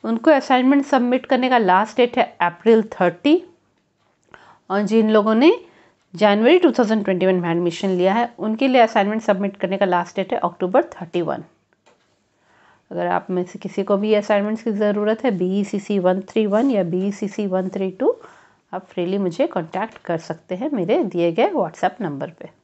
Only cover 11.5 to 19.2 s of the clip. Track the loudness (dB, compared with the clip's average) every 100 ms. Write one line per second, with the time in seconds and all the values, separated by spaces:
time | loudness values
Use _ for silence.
11.5 | _ _ _ _ _ _ _ _ _ _
12.5 | _ _ _ _ -6 -2 -2 -2 -6 -6
13.5 | -10 -10 -8 -2 -2 2 0 2 0 0
14.5 | -4 -6 -2 -2 0 -2 -2 -2 -2 -2
15.5 | -2 -4 -6 -4 0 0 0 -2 -2 0
16.5 | 0 0 0 -2 -2 -4 -4 -8 -6 -4
17.5 | -4 -4 -6 -8 -2 -2 -2 -10 -20 _
18.5 | _ _ -14 -10 -6 -4 -2